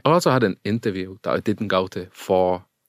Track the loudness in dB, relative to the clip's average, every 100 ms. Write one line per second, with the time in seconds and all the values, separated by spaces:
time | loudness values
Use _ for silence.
0 | 2 2 4 4 2 0 -4 -2 -2 -4
1 | -8 -8 -4 -2 -2 -4 -2 -2 -2 -8
2 | -14 -12 0 2 2 0 -6 _